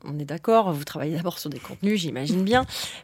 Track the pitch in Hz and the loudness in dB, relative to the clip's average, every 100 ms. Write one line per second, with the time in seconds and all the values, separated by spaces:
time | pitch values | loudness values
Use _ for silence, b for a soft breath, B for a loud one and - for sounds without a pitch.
0 | - 147 143 165 - 226 196 147 147 156 | -10 -8 -6 -6 4 4 4 0 -4 -4
1 | 143 165 175 - 156 135 - 127 196 214 | -2 -2 -2 -4 -8 -10 -10 -2 2 2
2 | 165 123 143 180 190 247 262 B B B | 0 -2 0 2 4 4 2 B B B